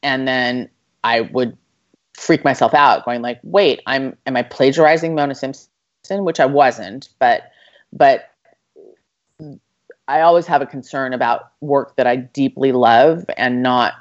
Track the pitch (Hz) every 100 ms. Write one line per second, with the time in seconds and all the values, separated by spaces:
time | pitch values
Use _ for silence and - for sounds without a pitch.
0 | 143 131 131 127 123 123 117 _ _ _
1 | 117 117 113 123 120 - _ _ _ _
2 | _ - - 156 143 127 117 - 143 120
3 | - 120 120 117 - 185 185 127 - 135
4 | 135 - - 127 120 - 135 143 156 160
5 | 165 156 143 135 135 135 _ _ _ _
6 | - 196 185 160 135 143 135 113 95 113
7 | - _ 123 117 - _ _ _ _ -
8 | 139 127 - _ _ _ _ _ - _
9 | _ _ _ _ 156 139 _ _ _ -
10 | - 147 165 175 170 147 135 139 127 143
11 | 131 127 123 117 - _ 147 139 117 -
12 | 123 127 127 - 135 - 135 127 117 117
13 | 147 165 - - 123 123 127 123 117 -